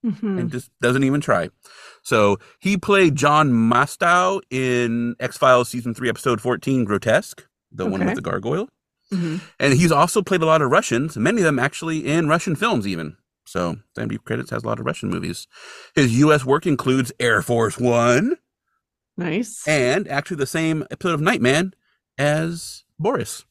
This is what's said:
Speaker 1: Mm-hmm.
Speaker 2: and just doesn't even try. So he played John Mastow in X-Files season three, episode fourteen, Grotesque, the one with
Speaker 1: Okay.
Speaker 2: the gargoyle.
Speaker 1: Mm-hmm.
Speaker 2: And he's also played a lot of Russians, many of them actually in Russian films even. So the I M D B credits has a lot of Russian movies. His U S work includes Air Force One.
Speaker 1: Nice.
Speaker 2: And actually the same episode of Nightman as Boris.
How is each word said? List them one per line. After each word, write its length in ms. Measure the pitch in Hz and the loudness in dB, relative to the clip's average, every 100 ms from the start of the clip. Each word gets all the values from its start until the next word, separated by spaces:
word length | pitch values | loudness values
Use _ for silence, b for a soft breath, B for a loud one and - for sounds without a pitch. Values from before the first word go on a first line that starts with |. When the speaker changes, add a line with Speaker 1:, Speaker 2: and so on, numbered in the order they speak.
| 233 | -4
Speaker 1:
Mm-hmm. 320 | - 220 190 | -4 -4 -2
Speaker 2:
and 140 | - | -4
just 180 | 123 - _ | -6 -10 _
doesn't 220 | 120 131 | 0 2
even 180 | 135 143 | 2 0
try. 280 | - 90 82 _ B B B B | 0 -2 -2 _ B B B B
So 340 | - 117 104 98 b b | -2 2 2 2 b b
he 160 | 185 196 | -2 -2
played 400 | - 196 180 127 | 2 4 4 4
John 340 | 147 151 147 | 4 4 4
Mastow 920 | 120 113 120 147 - 175 175 185 196 - | 4 4 4 2 0 2 2 2 -2 -6
in 680 | 131 127 123 120 117 120 120 | -4 0 0 0 0 -4 -4
X-Files 500 | 123 - 135 123 120 | -8 2 4 4 2
season 240 | 127 120 | -4 -6
three, 160 | 113 127 | -4 -4
episode 320 | - 131 110 | -2 -2 0
fourteen, 440 | 123 123 - 135 | 0 -2 0 0
Grotesque, 600 | 104 101 - 131 - - _ _ _ | 0 0 2 0 0 -20 _ _ _
the 120 | - | -6
one 100 | 92 95 | -4 -2
with 40 | |
Speaker 1:
Okay. 120 | 92 | -2
Speaker 2:
the 60 | 101 | -2
gargoyle. 480 | - 98 110 160 240 _ _ _ _ | -4 -4 -4 -4 -6 _ _ _ _
Speaker 1:
Mm-hmm. 260 | 190 170 170 B B | -4 -4 -6 B B
Speaker 2:
And 160 | 139 | 2
he's 160 | 127 175 | 4 4
also 320 | 147 170 220 | 4 2 0
played 180 | 180 185 | 0 0
a 60 | 160 | 2
lot 160 | 160 | 2
of 80 | 135 | 4
Russians, 460 | 165 - 120 156 - | 0 2 -2 -2 -2
many 220 | 135 226 | 0 2
of 60 | |
them 140 | 165 135 | 0 2
actually 480 | 135 - 165 160 - | -2 -4 -8 -6 -2
in 220 | 160 151 | 0 2
Russian 260 | 165 190 | 0 -2
films 320 | 151 226 160 98 | -2 0 0 -2
even. 300 | 87 76 - _ _ | -6 -8 -12 _ _
So 340 | - 90 87 95 _ - | -10 -4 -4 -6 _ -10
the 60 | |
I 20 | |
M 40 | 113 | -8
D 100 | 110 | -8
B 40 | |
credits 260 | - 120 120 | -8 -8 -6
has 120 | 113 | -8
a 60 | 113 | -6
lot 100 | 113 | -6
of 80 | 127 | -6
Russian 240 | - 95 | -6 -6
movies. 380 | 87 90 87 - B B B B - | -6 -6 -10 -14 B B B B 0
His 200 | 131 117 | 2 4
U 160 | 151 | 4
S 120 | 147 | 4
work 200 | 127 147 | 2 0
includes 460 | 180 135 131 131 127 - | 0 -2 0 0 -2 -2
Air 240 | 123 107 | 0 0
Force 340 | - 120 113 - | 0 0 0 0
One. 600 | 123 120 120 123 226 359 _ _ _ _ _ _ _ - | 2 2 4 2 2 -4 _ _ _ _ _ _ _ -8
Speaker 1:
Nice. 500 | 175 175 240 - - | -4 -4 -4 -6 -2
Speaker 2:
And 400 | 156 123 160 202 | 2 2 0 -2
actually 300 | 139 - 165 | -6 -6 -6
the 100 | 135 | -4
same 380 | 160 160 156 - | -2 -2 -2 -6
episode 220 | - 185 | -6 -2
of 60 | 160 | 0
Nightman 540 | 160 - 123 143 190 _ _ _ _ - | 0 2 2 2 0 _ _ _ _ -2
as 680 | 147 151 165 170 - - _ - | 0 0 -2 -6 -14 -18 _ -4
Boris. 440 | 180 139 110 - _ | -2 -2 -6 -12 _